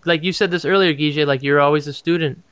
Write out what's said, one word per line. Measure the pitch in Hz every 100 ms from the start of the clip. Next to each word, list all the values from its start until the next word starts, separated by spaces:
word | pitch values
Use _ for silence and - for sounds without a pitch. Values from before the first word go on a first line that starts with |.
like | 165 165
you | 175
said | 175 196
this | 175
earlier, | 151 196 180
Guille, | 143 151 147 143
like, | 135
you're | 139 143
always | 143 151 147
a |
student, | 135 - 170 156 127 _